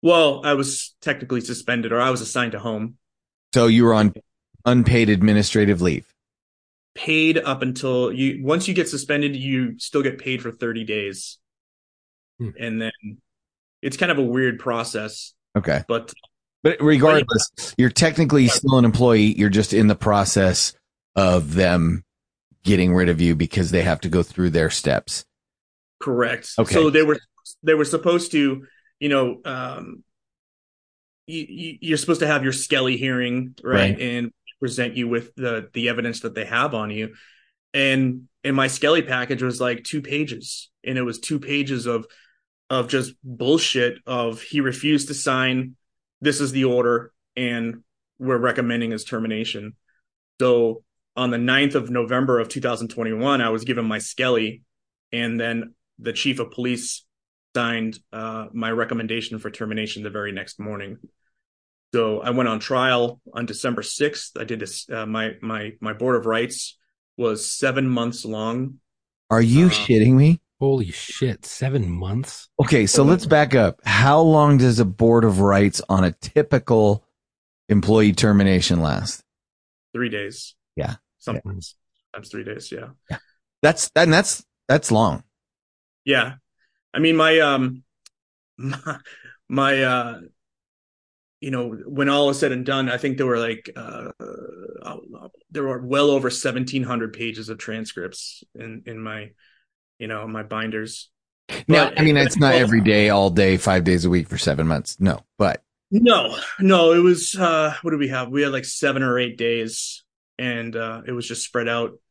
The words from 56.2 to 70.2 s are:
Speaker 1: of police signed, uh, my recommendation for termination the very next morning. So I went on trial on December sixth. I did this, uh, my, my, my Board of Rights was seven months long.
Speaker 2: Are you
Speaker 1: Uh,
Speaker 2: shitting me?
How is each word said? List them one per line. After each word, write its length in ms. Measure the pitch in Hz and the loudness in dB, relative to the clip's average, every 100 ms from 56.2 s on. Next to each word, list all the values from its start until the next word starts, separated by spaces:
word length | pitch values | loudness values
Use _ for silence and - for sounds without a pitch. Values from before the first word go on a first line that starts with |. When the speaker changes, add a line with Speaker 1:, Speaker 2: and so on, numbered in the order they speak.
| 143 127 | -4 -4
Speaker 1:
of 120 | 117 | -8
police 520 | - 123 120 - - _ _ _ _ _ 123 | -6 -6 -6 -8 -14 _ _ _ _ _ -6
signed, 420 | 117 117 113 107 _ | -4 -4 -6 -10 _
uh, 340 | 113 113 110 110 | -14 -12 -12 -12
my 160 | 117 113 | -8 -6
recommendation 720 | 113 113 120 110 117 113 110 | -4 -4 -4 -6 -6 -8 -12
for 100 | 107 | -12
termination 540 | - 107 107 107 - | -10 -8 -6 -8 -10
the 60 | 104 | -12
very 220 | 104 104 | -10 -10
next 280 | 98 95 - | -10 -14 -14
morning. 380 | 104 104 98 - - _ _ _ _ _ _ _ _ | -12 -12 -14 -18 -20 _ _ _ _ _ _ _ _
So 260 | 120 113 107 | -2 0 -2
I 120 | 123 | -2
went 180 | 123 120 | 0 0
on 100 | 110 | -2
trial 640 | - 131 127 123 120 120 - | -4 -2 0 0 0 -4 -16
on 120 | 117 120 | -12 -10
December 360 | - 131 117 | -6 -6 -6
sixth. 520 | 101 - 147 147 - - | -8 -4 -4 -4 -14 -14
I 60 | |
did 160 | 110 113 | -10 -10
this, 300 | 101 - - | -10 -14 -12
uh, 160 | 113 107 | -10 -6
my, 280 | 110 110 - | -6 -6 -8
my, 320 | 113 110 107 107 | -10 -8 -10 -10
my 140 | 110 | -10
Board 240 | 107 123 123 | -6 -2 0
of 80 | 110 | 0
Rights 520 | 113 120 - - - _ _ _ - | -2 -2 -6 -14 -16 _ _ _ -4
was 320 | 120 107 - | -4 -2 -6
seven 380 | - 135 131 131 | -4 -2 0 -2
months 360 | 123 117 117 117 | -2 -4 -6 -10
long. 500 | 110 110 120 131 131 _ _ _ _ _ | -6 -6 -6 -8 -10 _ _ _ _ _
Speaker 2:
Are 120 | 110 | 2
you 260 | 117 127 180 | 4 6 6
Speaker 1:
Uh, 20 | |
Speaker 2:
shitting 440 | - - 113 113 | 4 2 4 6
me? 260 | 131 | 8